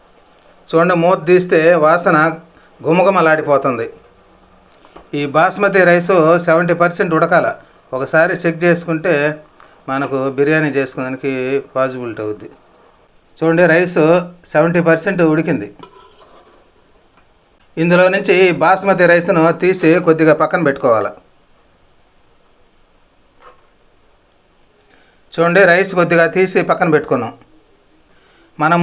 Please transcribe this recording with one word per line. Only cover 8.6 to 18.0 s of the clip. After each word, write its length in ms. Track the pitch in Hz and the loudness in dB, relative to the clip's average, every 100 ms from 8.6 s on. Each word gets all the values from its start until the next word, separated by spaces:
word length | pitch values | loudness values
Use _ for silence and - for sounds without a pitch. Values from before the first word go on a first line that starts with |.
చేసుకుంటే 500 | 175 170 - 160 180 147 151 151 - _ - _ - | 0 0 -2 -6 -2 -2 -2 -6 -14 _ -20 _ -8
మనకు 280 | 135 135 135 135 131 | -6 -6 -4 -4 -2
బిర్యానీ 340 | 143 156 151 135 | 0 0 -2 -2
చేసుకోవడానికి 520 | - - 131 131 139 131 127 139 135 131 | -4 -6 -10 -8 -6 -6 -4 -6 -6 -4
పాసిబిలిటీ 460 | 131 127 120 107 107 | -4 -6 -10 -8 -10
అవుద్ది. 240 | 101 87 - _ _ _ _ _ _ _ - | -10 -14 -20 _ _ _ _ _ _ _ -4
చూడండి, 260 | 165 165 175 | -2 2 2
రైస్ 260 | 160 180 175 156 175 175 - _ | 2 0 0 2 0 -2 -16 _
సెవెంటీ 280 | 156 165 175 160 | -2 0 0 0
పర్సెంట్ 320 | 160 202 180 160 | 0 -2 -2 0
ఉడికింది. 360 | 156 160 135 101 - - - - _ _ - _ _ _ _ _ _ _ _ _ _ _ _ _ - | 0 -2 -4 -8 -16 -20 -20 -20 _ _ -20 _ _ _ _ _ _ _ _ _ _ _ _ _ -4
ఇందులో 240 | 170 175 | 0 4